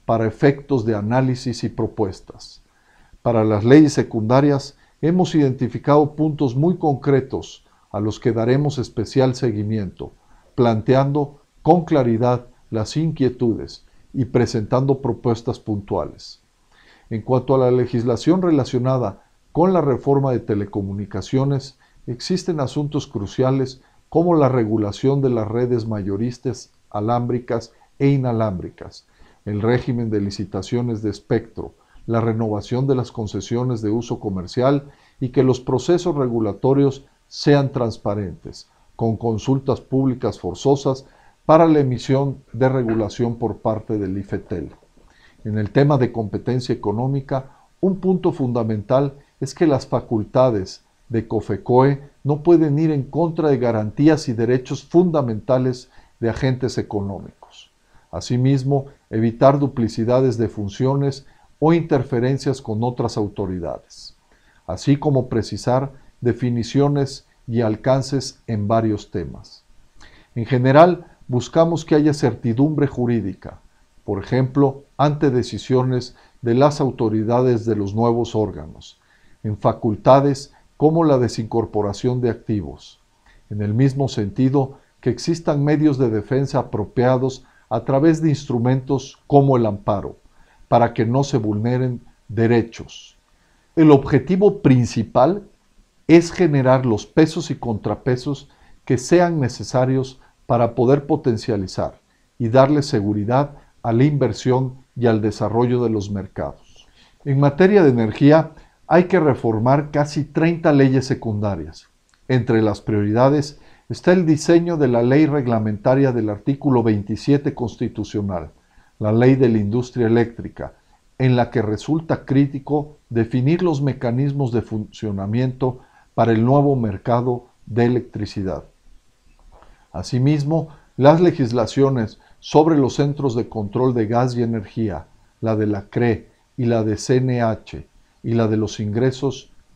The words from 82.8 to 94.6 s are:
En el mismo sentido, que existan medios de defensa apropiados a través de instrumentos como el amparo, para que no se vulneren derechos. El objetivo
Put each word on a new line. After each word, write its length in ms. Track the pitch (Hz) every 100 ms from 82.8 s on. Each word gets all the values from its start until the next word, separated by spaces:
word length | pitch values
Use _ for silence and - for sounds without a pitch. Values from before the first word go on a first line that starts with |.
| - _ _ _ _ _ -
En 140 | 104
el 100 | 104
mismo 340 | 110 139 135 135
sentido, 680 | - 101 98 131 139 135 - _ _
que 80 | 131
existan 540 | 113 - 165 165 147
medios 360 | 143 151 151 131
de 120 | 127
defensa 480 | 107 104 135 135 131
apropiados 880 | 117 110 101 - 123 127 131 - - _ -
a 140 | 117
través 360 | 123 135 160 156
de 100 | 160
instrumentos 920 | 139 - 123 123 131 131 139 - - -
como 280 | 143 139 127
el 100 | 113
amparo, 500 | 101 - 101 - - _ _ _ _ -
para 260 | 120 117
que 140 | 117 113
no 160 | 127
se 160 | 143 131
vulneren 640 | 107 104 113 127 127 120 - _ -
derechos. 880 | 104 113 120 117 - - - - _ _ _ _ _ _ -
El 160 | 156
objetivo 680 | 143 - 139 - 185 202 196